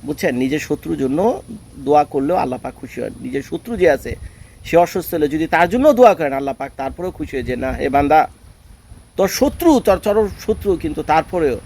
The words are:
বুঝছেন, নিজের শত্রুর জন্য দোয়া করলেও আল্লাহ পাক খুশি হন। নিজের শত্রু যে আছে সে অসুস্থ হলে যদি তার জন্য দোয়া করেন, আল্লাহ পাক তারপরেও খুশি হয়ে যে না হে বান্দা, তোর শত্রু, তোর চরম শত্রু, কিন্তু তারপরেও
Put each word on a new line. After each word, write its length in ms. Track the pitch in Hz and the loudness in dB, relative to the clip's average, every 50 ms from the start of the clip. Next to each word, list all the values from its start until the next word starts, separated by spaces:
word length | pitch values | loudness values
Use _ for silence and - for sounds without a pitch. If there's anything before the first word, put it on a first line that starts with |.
| - | -8
বুঝছেন, 300 | 135 147 139 - 175 131 | -8 -8 -4 -2 -2 0
নিজের 220 | 120 127 135 139 151 | 0 -2 -2 -2 -4
শত্রুর 380 | - - 147 143 - 151 165 | -4 -4 -6 -6 -4 -6 -4
জন্য 460 | 147 135 131 135 156 185 226 262 381 - - - - - - - - | -2 -2 -2 0 0 0 0 -2 -2 -8 -14 -18 -18 -18 -20 -20 -12
দোয়া 260 | 139 135 147 151 147 | -2 2 4 4 4
করলেও 320 | 143 - 143 135 143 175 | 2 -2 -4 -2 0 0
আল্লাহ 220 | 180 - 135 123 123 - | 0 -2 -2 -6 -8 -10
পাক 120 | 123 123 | -12 -14
খুশি 260 | - - 117 - - | -14 -18 -16 -12 -10
হন। 100 | 120 107 - - | -10 -10 -10 -10
নিজের 220 | 120 127 123 139 135 | -12 -8 -8 -8 -8
শত্রু 340 | - - 170 - - 233 | -6 -10 -10 -8 -8 -2
যে 140 | 202 180 170 | 2 4 4
আছে 260 | 143 131 - - 117 - - - - - - - - - - | 4 4 -2 -8 -12 -12 -12 -18 -18 -20 -20 -20 -20 -20 -10
সে 120 | - - | 0 4
অসুস্থ 380 | 165 175 170 - 190 165 - - | 4 4 4 0 -6 -6 -4 -2
হলে 140 | 165 151 147 | 0 0 0
যদি 180 | 139 156 160 | 0 -2 -4
তার 220 | 160 - 160 170 175 | 0 2 2 2 2
জন্য 240 | 175 247 262 302 285 | 2 4 4 4 6
দোয়া 220 | 226 247 233 190 | 8 8 6 6
করেন, 180 | 156 160 143 135 | 4 0 -4 -2
আল্লাহ 220 | 135 139 139 135 | -4 -4 -6 -6
পাক 160 | - 139 139 - | -8 -10 -12 -8
তারপরেও 340 | - 135 135 - - 175 185 | -8 -8 -8 -8 -8 -10 -10
খুশি 260 | - - 156 143 - | -8 -8 -10 -8 -6
হয়ে 60 | 135 123 | -8 -6
যে 140 | 117 127 | -6 -6
না 160 | 123 127 131 127 | -4 -4 -6 -4
হে 160 | 123 139 139 | -2 -4 0
বান্দা, 400 | 131 139 143 143 156 156 147 - - _ _ - - _ _ - - - _ _ - - - _ _ | 2 2 4 4 4 4 4 2 -2 _ _ -20 -20 _ _ -20 -20 -20 _ _ -20 -20 -20 _ _
তোর 120 | - 190 190 | -2 -2 -2
শত্রু, 520 | - - 247 294 - - 349 339 311 247 | 0 0 0 0 0 0 2 4 4 4
তোর 180 | - - 196 185 | 4 2 0 2
চরম 300 | - 214 202 214 220 202 - - - | 2 0 0 0 0 -2 -4 -10 -6
শত্রু, 300 | - 220 - - 202 190 | -6 -4 -4 -2 -2 -2
কিন্তু 260 | 160 - 160 151 - 151 | -2 -2 -6 -6 -6 -2
তারপরেও 540 | - 151 160 160 - - 180 160 143 120 104 - | 0 0 0 0 0 -2 0 0 0 -2 -2 -8